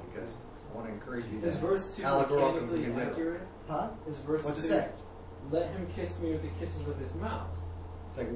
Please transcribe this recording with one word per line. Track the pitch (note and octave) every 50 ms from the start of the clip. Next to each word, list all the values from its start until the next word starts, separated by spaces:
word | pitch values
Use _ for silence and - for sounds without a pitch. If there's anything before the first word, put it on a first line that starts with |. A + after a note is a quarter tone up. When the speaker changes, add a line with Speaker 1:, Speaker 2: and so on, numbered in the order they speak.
| - - -
Speaker 1:
because | - B2 A#2 A2+ - - - - - - - G#2+
I |
wanna | A2 A2+ A2+ G#2
encourage | G2+ - B2 B2 A#2+ A#2 - A2
you | G#2+
Speaker 2:
Is | E3 E3+ D3+
Speaker 1:
to | C#3+
Speaker 2:
verse | D3+ F#3 G3 G3 - - -
two | G#3 F3
Speaker 1:
allegorical | E3+ C#3 C#3 C3+ C3+ C#3+ C#3+ - D#3 E3
Speaker 2:
mechanically | - - - E3+ D#3 B2
Speaker 1:
be | A#2+ A#2
literal. | B2 - - -
Speaker 2:
accurate? | E3 E3 E3 F3 F3+ - - - - - D#3
Speaker 1:
Huh? | D#3 D#3 G#3 A3+ - - -
Speaker 2:
Is | D#3+ C#3+ C3+
verse | C3+ D3 D#3 D#3 D3
Speaker 1:
What's | D3 D3 D#3
it | -
Speaker 2:
two, | D#3+
Speaker 1:
say? | D3+ - - - - - - - - - - - - - C3+ C#3
Speaker 2:
"Let | D3+ E3 E3+ E3
him | - F#3+ F3 - -
kiss | - F3 E3+ - -
me | E3+ D#3+ D#3+
with | D#3 D3+
the | D3+ - -
kisses | E3+ E3 - - -
of | D3 C#3+ C#3+
his | - - -
mouth"? | E3 G#3 - G3 G3 G#3 - - - - - - - - - - - - -
Speaker 1:
It's | - C3+
like, | A#2+ A2+ A#2+